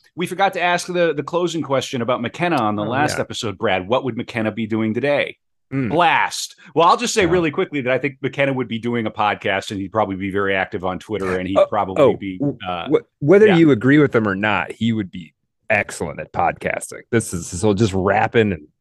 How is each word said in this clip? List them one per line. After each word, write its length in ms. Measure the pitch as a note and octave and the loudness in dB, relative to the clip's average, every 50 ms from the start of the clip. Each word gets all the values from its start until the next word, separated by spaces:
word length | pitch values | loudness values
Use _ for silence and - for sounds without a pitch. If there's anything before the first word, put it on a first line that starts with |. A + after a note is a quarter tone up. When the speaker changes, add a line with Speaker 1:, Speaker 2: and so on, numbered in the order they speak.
| _ _ - | _ _ -8
Speaker 1:
We 100 | D#3+ F3+ F3 | -6 -6 -4
forgot 260 | F#3 E3+ G3 F#3+ F#3 | -2 0 0 0 0
to 80 | F3+ | 0
ask 260 | E3+ F3 F3 E3+ - - | 0 0 0 0 -2 -2
the, 260 | F3 F3+ F3 E3 D#3 | 0 0 2 2 0
the 100 | C#3+ D3 | -2 -4
closing 380 | C3+ - E3 F3+ E3+ D#3 E3+ | -4 -2 -2 -2 -2 -2 -4
question 400 | C#3 C3 C3+ C3 B2+ - - B2+ | -4 -2 0 0 0 -2 -4 -4
about 200 | A#2 A2 B2+ G#2+ | -2 -2 -2 -2
McKenna 360 | A#2+ A2+ - - E3+ F3 E3 C#3 | -2 -4 -4 -2 -2 0 2 2
on 140 | A2 G#2+ G#2+ | 2 0 0
the 80 | G2+ G#2 | -2 -2
Speaker 2:
Oh, 60 | G#2+ | -2
Speaker 1:
last 260 | A#2+ C3+ D3+ D3 - - | 0 0 0 0 0 -2
Speaker 2:
yeah. 40 | |
Speaker 1:
episode, 360 | A#2+ - A2 - - G#2+ F#2+ - | -4 -6 -6 -8 -6 -6 -4 -2
Brad. 300 | A2+ G#2+ F#2 F#2 F#2 F#2 | 0 0 0 0 0 0
What 160 | A#2 C3 C3+ | 0 0 0
would 140 | B2+ A2+ A#2 | -2 -4 -6
McKenna 340 | A#2 - - A#2+ A2 A2 | -6 -6 -4 -4 -2 -2
be 140 | G2+ A2 A2+ G#2 | -2 -4 -4 -2
doing 260 | A2 A2 A2 A2 G#2+ | -2 0 0 0 -2
today? 440 | A#2 A#2+ C#3+ C#3+ C3+ - - - _ _ _ _ _ _ _ | -2 0 0 0 0 -2 -4 -6 _ _ _ _ _ _ _
Speaker 2:
Mm. 180 | C3 C3+ C3+ G#2+ | -6 -4 -4 0
Speaker 1:
Blast. 680 | C#3+ D#3+ F3 E3 C#3+ B2 G#2 F2+ - - - - - _ - - - | 2 2 4 4 4 2 0 -2 -4 -6 -10 -12 -14 _ -18 -6 0
Well, 120 | D3+ E3 F3 | 4 4 6
I'll 100 | G3 G3 | 4 4
just 160 | A#3+ A#3 - | 2 -2 0
say 80 | A3 G3 | 2 2
Speaker 2:
Yeah. 80 | D#3+ | 2
Speaker 1:
really 180 | F3 F3+ E3+ D#3+ | 4 2 2 0
quickly 320 | - - F#3 E3+ - D3 | 0 -2 -4 -2 -4 -4
that 100 | B2 B2+ C3 | 0 0 0
I 40 | B2+ | 0
think 200 | C3+ C#3+ C3+ - | 0 -2 -6 -4
McKenna 320 | - B2+ - - C#3+ C#3 C#3 | -6 -4 -2 0 0 0 0
would 140 | B2+ B2+ A2+ | -2 -4 -4
be 100 | A#2 A2+ | -4 -6
doing 300 | G#2 A#2+ A#2+ A#2+ A2 A2 | -4 -2 -2 -2 -2 -2
a 40 | |
podcast 600 | G#2+ - G#2+ G#2 G2+ F2+ - G#2+ G2 G2 - - | -2 -2 0 0 0 -2 -2 -2 -2 -2 -2 -4
and 80 | A2 G2 | -6 -6
he'd 120 | G2 F2+ | -6 -4
probably 240 | F#2 A2 G#2 G2+ G2 | 0 0 0 0 -2
be 140 | F2+ G2 G2 | -4 -4 -4
very 260 | F2+ G2+ G2+ G2 G2 | -2 0 0 0 0
active 300 | F#2+ F#2+ - - F#2+ F2 | 0 -2 -2 -4 -6 -4
on 140 | F#2 F#2 F2+ | -4 -6 -6
Twitter 400 | - - G#2+ F#2+ F#2+ F#2 F#2 F#2 | -6 -6 -6 -4 -2 -2 -2 -2
and 80 | F#2 F#2 | -2 0
he'd 100 | G2 F#2+ | 2 2
Speaker 2:
Oh, 80 | - | 2
Speaker 1:
probably 360 | - A2+ G#2 G2 F#2 F#2+ - C#3 | 2 2 -2 -2 -2 2 4 4
Speaker 2:
oh, 120 | B2 G2 | 4 4
Speaker 1:
be, 220 | - G#2 G2 F#2 F#2 | 2 -4 -8 -6 -4
Speaker 2:
w-, 200 | C#3 C#3+ C3 - G2 F#2 | -4 -4 -6 -6 -6 -6
Speaker 1:
uh, 160 | F2+ F2 E2+ | -6 -6 -2
Speaker 2:
w-, 200 | B2+ D#3 - - _ _ - | 0 0 0 0 _ _ -2
whether 280 | D3 C#3+ F3+ G3+ G#3+ G#3+ | 4 6 6 8 8 8
Speaker 1:
yeah. 80 | F#3+ E3 | 6 6
Speaker 2:
you 140 | E3 D3+ | 6 6
agree 260 | C3+ G#2+ G2+ B2+ C#3+ D3+ | 4 4 4 4 4 6
with 140 | D3 C3 | 4 4
them 160 | - A#2+ G#2+ G#2 | 2 2 0 0
or 80 | F#2+ | 0
not, 360 | F#2+ G2+ G#2+ G#2 F#2 D#2+ - | 0 0 0 0 0 -2 -4
he 220 | - - A2 A#2 A2+ | -6 -4 -2 -2 0
would 160 | G#2+ G2+ F2 | -2 -4 -6
be 240 | - F#2 E2 D#2 _ _ _ _ _ _ _ - | -8 -14 -16 -18 _ _ _ _ _ _ _ -2
excellent 480 | G#2+ G#2 G2 - - - G2 D#2+ C#2 D#2+ | 0 0 0 -2 -6 -8 -8 -8 -8 -10
at 120 | D#2 - | -12 -8
podcasting. 720 | - - F2 D#2+ D2+ - - - - - - - - - - _ | -4 -2 -2 -2 -2 -2 -4 -6 -6 -6 -8 -10 -14 -16 -8 _
This 240 | - A2+ G#2 - - | -2 -2 -2 -2 -6
is, 140 | F2 E2 - | -8 -8 -8
so 260 | - F2 F#2 G#2+ G#2 | -6 -2 0 2 2
just 180 | F#2 A#2 G2+ F#2+ | 4 2 2 2
rapping 580 | F#2+ F2+ G2 G2 G#2+ A2 A2+ - A#2+ A2 G#2 | 2 2 2 2 2 2 2 2 2 2 2
and, 160 | F#2 D#2+ D2 - _ _ | 0 -6 -8 -16 _ _